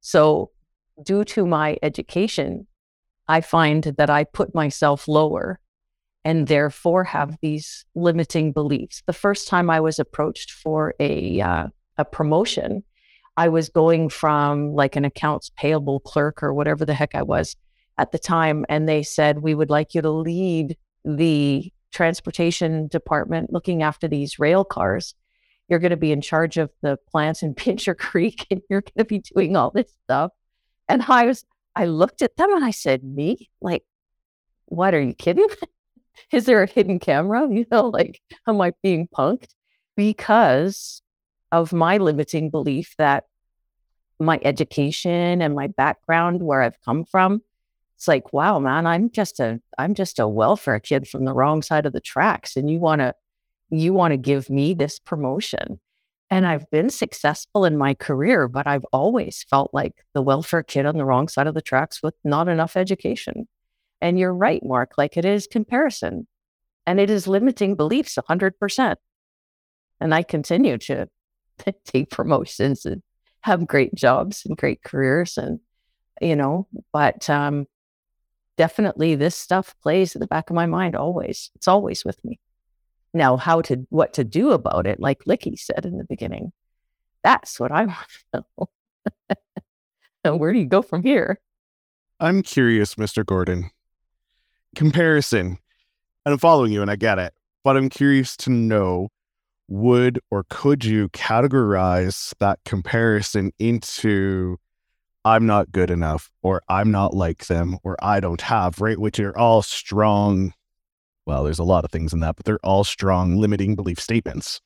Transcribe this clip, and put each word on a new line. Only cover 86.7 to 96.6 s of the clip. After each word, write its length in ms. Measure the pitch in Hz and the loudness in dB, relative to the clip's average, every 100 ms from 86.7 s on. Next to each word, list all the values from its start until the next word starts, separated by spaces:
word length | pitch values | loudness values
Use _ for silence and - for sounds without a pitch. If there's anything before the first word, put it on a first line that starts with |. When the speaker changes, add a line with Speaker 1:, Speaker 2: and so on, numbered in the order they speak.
| _ _ _ _ _ | _ _ _ _ _
Speaker 1:
that's 340 | 185 262 - - | 2 2 0 -6
what 120 | 123 | -2
I 120 | 147 123 | 0 -2
<laughs> 0 | |
want 200 | - - - _ | -4 -16 -20 _
to 100 | - - - - _ _ _ - _ _ - _ - _ _ _ _ _ _ | -10 -10 -10 -10 _ _ _ -12 _ _ -8 _ -20 _ _ _ _ _ _
know. 120 | 160 156 | -2 0
<laughs> 20 | |
Where 140 | 156 | 0
do 60 | 233 | 0
you 80 | 147 | 2
go 160 | 185 | 2
from 200 | - 170 | 2 -2
here? 380 | 233 269 - 202 _ _ _ _ _ _ _ _ | 2 2 0 -4 _ _ _ _ _ _ _ _
Speaker 2:
I'm 220 | 165 190 | 0 0
curious, 560 | 185 - 123 113 104 - | 0 2 4 4 0 -2
Mister 260 | 107 - | -4 -4
Gordon. 460 | 107 95 90 87 87 _ _ _ _ _ _ _ _ _ _ - | 0 0 0 -2 -6 _ _ _ _ _ _ _ _ _ _ 0
Comparison. 800 | 156 151 165 156 135 113 90 90 _ _ _ _ _ _ - | 2 4 4 2 2 0 -2 -8 _ _ _ _ _ _ -2
And 60 | |
I'm 40 | 143 | 2
following 340 | 170 160 | 6 6